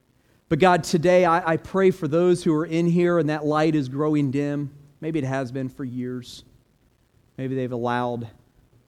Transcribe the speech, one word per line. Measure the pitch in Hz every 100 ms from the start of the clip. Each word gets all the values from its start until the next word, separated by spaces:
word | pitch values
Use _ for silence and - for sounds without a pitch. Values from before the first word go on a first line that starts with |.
| _ _ _ _ _
But | 156
God, | 185 180
today | - 175 175 180
I, | 175 165 170
I | 160
pray | - 190 190
for | 185 151
those | 160 180 175
who | 175
are | 151 170
in | 160 170
here | 175 175 175
and | 151
that | 151 147
light | 151 160 151
is | 127
growing | 139 151 151 139
dim. | 135 143 143 143 - - _
Maybe | 156 160
it |
has | 131 135 127
been | 135 131
for | 127
years. | 131 123 123 127 123 - - _ _ _ _ _ _ _ _ -
Maybe | 131
they've | 131 127
allowed | 120 120 120 123 120 110 - _ _ _ _